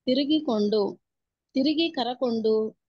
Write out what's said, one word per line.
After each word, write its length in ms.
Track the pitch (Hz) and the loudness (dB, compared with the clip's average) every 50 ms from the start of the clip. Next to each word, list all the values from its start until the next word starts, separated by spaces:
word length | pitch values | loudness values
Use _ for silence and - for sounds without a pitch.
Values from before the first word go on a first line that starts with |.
| _ | _
ತಿರುಗಿಕೊಂಡು, 960 | 254 254 269 294 269 311 311 302 277 226 214 208 208 220 214 196 - - - _ _ _ _ _ _ _ _ _ _ - | 0 0 0 2 2 0 0 0 0 0 0 2 2 2 0 0 -2 -4 -8 _ _ _ _ _ _ _ _ _ _ -2
ತಿರುಗಿ 360 | 262 269 302 302 302 330 330 | 0 0 0 2 0 0 -2
ಕರಕೊಂಡು 880 | 330 285 233 233 254 - 262 247 226 226 214 220 220 220 220 214 - _ _ | -2 -4 -4 -4 -4 -2 -2 -2 0 0 0 2 2 2 0 -2 -6 _ _